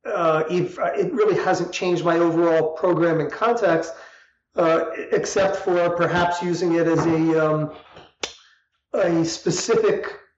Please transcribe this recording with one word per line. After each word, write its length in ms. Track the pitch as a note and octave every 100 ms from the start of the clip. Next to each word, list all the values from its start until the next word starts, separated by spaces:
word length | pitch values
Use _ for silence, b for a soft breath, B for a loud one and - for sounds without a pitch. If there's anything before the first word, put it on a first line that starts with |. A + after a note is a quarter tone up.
uh, 400 | A#3+ G3 E3 D#3 D#3+
if, 300 | F3+ - -
it 340 | F3 - F3+
really 300 | A#3+ G#3+ F3+
hasn't 300 | F#3+ F3 E3+
changed 320 | - F3+ E3+
my 140 | E3+ E3
overall 560 | E3+ D#3+ E3+ D#3+ D#3
programming 560 | - F#3 D#3+ E3+ D#3+ C#3+
context, 640 | - A3+ A#3 F#3+ E3 - B B B B B _
uh, 300 | - E3 E3 - - -
except 460 | G3+ - G#3 G3 -
for 340 | - F3 F3 F3
perhaps 440 | E3+ F3 F3 F3
using 340 | F3+ E3 F3
it 120 | E3 E3
as 180 | D#3+
a, 400 | E3 D#3+ D#3+ D#3+
um, 280 | D#3 D3+ D3+ - - - - _ B B B B B _ _
a 300 | - F3+ E3
specific 960 | D#3+ - F3+ - - A3+ G#3 - - - -